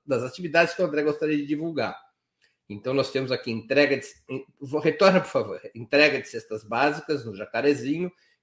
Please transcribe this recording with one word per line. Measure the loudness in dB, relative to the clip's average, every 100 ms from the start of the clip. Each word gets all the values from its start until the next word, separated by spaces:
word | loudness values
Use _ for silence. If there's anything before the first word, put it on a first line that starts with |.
das | -2 -2
atividades | -2 -8 -2 2 2
que | 2
o |
André | -2 0
gostaria | 0 0 0 0
de | -2
divulgar. | -4 -4 -2 -4 -6 _ _ _ _ _ _ -14
Então, | -10 -2
nós | -2 0
temos | -2 -2
aqui | -4 -4
entrega | -6 0 4 4 2
de, | -4 -16 -12
em-, | -10 -12 -16
vou, | -6 -2
retorna, | 0 6 6 6
por | 2
favor, | -2 -2 -8 -12
entrega | -14 0 4 6 4
de | -6
cestas | -12 -10 -10
básicas | -4 0 0 0 -4 -6
no | -6
Jacarezinho, | -10 -6 0 2 2 0 -2 -4 -8 _ _